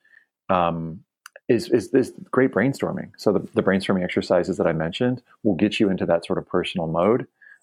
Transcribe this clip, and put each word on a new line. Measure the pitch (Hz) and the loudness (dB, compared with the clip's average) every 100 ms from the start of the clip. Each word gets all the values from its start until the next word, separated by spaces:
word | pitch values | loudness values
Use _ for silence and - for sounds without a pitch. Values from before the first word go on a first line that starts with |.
| _ _ _ _ - | _ _ _ _ -2
um, | 92 85 82 82 90 - _ - - - | 2 2 0 -6 -12 -18 _ -20 -10 -2
is, | 120 - | 0 2
is, | 120 - | -2 2
is | 135 117 - - | 0 0 -4 -4
great | - 131 | 0 2
brainstorming. | - 131 135 85 92 - - | 2 0 0 -4 -6 -10 -4
So | 110 | 0
the, | 95 - | 0 0
the | 110 | -2
brainstorming | 95 95 - - | 2 2 2 0
exercises | 180 - - 190 - 95 | 0 -2 0 0 0 0
that | 85 | 0
I | |
mentioned | 80 80 - 123 127 - _ | 0 -2 -2 -2 -4 -8 _
will | 110 82 | -2 0
get | 104 - | 0 2
you | 104 | 0
into | 90 85 | 0 0
that | 85 | 0
sort | - 87 | 0 -6
of | - | -2
personal | 90 85 90 80 | -2 -2 -4 -2
mode | 80 95 123 - _ - - | 2 2 2 -2 _ -20 -14